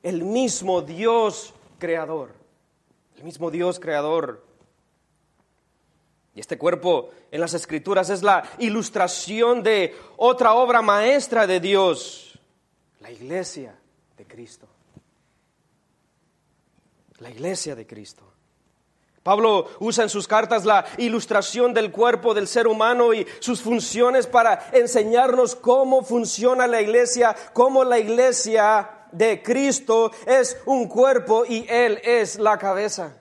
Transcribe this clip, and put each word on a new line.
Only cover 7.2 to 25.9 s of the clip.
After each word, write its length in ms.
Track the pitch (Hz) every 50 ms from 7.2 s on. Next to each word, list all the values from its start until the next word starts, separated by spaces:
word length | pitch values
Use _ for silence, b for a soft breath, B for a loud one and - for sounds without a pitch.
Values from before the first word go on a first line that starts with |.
| B B
en 120 | - 151
las 120 | 165 165 165
Escrituras 560 | 170 - - 156 156 147 185 196 185 185 165
es 140 | 202 185 175
la 200 | 202 196 175 B B B B
ilustración 1040 | 240 226 208 226 214 - - 208 180 175 180 - - 170 208 220 233 233 247 247
de 340 | 196 214 220 208 185 156 B B B B B
otra 380 | B 220 240 254 247 247 226 220
obra 280 | 240 254 240 247 233
maestra 640 | 220 208 202 208 214 240 277 285 - - 240 233 214
de 140 | 190 185 180
Dios, 800 | 170 190 202 196 190 185 156 - - - - - - - _ _ _ _ _ _ _ _ _ _ _ _ _ _
la 100 | 104 117
iglesia 680 | 120 107 120 131 165 185 180 - - 156 131 117 92 _ _ _ _ _ _ _ _ _
de 80 | 104
Cristo. 420 | _ - 113 120 110 - _ _ _ _ _ _ _ _ - _ _ _ _ _ _ _ _ _ _ _ _ _ _ _ _ _ _ _ _ _ _ _ _ _ _ _ _ _ _ _ _ _ _ _ _ _ _ _ _ _ _ _ _
La 100 | 117 117
iglesia 460 | 123 110 127 180 190 - - 156 139
de 100 | 113 110
Cristo. 380 | _ 117 104 104 - - _ _ 98 _ _ _ _ _ _ _ _ _ _ _ _ _ _ _ _ _ _
Pablo 480 | _ 175 196 208 226 226 214 190 165 B B B
usa 240 | 196 226 - 233 226
en 60 | 208
sus 180 | - 202 185 -
cartas 380 | 214 220 220 - 233 220 180
la 180 | 214 214 196 180 B B B
ilustración 760 | 240 233 220 233 - - 220 208 196 - - 233 247 247 233
del 200 | 233 220 202 156
cuerpo 400 | 185 226 240 240 226 175 233 214
del 120 | 208 202
ser 220 | 190 - 240 233 226
humano 460 | 214 214 220 226 240 247 240 233 220
y 120 | 220 196 B B B
sus 220 | - 240 240 -
funciones 680 | - 214 240 226 - - - 214 240 247 254 262 240 247
para 400 | - 240 233 226 196 - - - -
enseñarnos 840 | 262 240 233 - 240 214 214 226 240 254 262 247 262 254 226 240
cómo 480 | - - 233 240 262 269 262